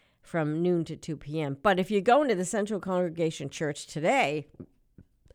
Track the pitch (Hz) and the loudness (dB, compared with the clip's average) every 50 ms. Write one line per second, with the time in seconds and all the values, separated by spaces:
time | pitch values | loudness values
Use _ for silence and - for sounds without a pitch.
0 | _ _ _ _ _ - - 165 156 147 151 160 175 180 175 170 160 - 156 143 | _ _ _ _ _ -6 -4 -2 -2 0 0 0 2 2 2 0 0 -4 -8 -12
1 | - - 151 - - 143 151 160 151 139 139 - - 208 190 180 185 190 208 202 | -8 -8 -10 -8 -8 -8 -6 -4 -4 -4 -4 0 2 2 2 2 2 2 0 2
2 | 180 240 240 285 302 262 214 175 185 170 233 202 208 208 220 180 - - 196 180 | 6 6 6 6 6 4 2 0 0 -2 -2 -2 -2 -2 -4 -4 -4 -2 0 0
3 | 180 170 160 170 165 160 156 - 147 139 - - 165 147 147 - - - - 160 | 0 -2 -2 -2 -2 -2 -2 -4 -8 -8 -6 -6 -4 -4 -4 -6 -10 -10 -6 -2
4 | 151 190 262 277 202 139 151 156 143 - - - - - _ _ _ _ _ - | 0 2 2 4 2 2 0 -4 -8 -10 -16 -20 -20 -20 _ _ _ _ _ -20
5 | - _ _ _ _ - - | -20 _ _ _ _ -20 -20